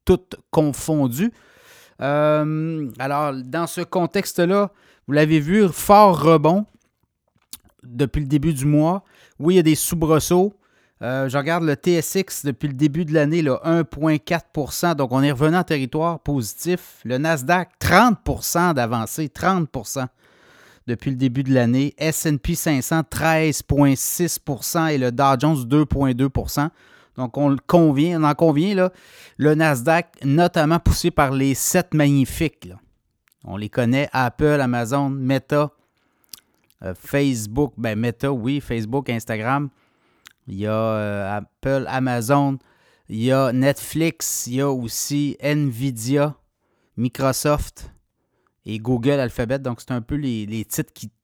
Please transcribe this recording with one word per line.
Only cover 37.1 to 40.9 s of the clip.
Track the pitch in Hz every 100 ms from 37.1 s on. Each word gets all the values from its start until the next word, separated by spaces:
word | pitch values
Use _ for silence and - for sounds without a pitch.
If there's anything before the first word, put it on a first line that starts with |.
| 139 143 120 104 120 147 -
ben | 117 107
Meta, | 117 113 139
oui, | 131 113 143
Facebook, | - 117 107 135 135
Instagram. | 117 - 110 110 143 143 _ _ _ _ _ - _ -
Il | 95
y | 107
a, |
euh, | 110 113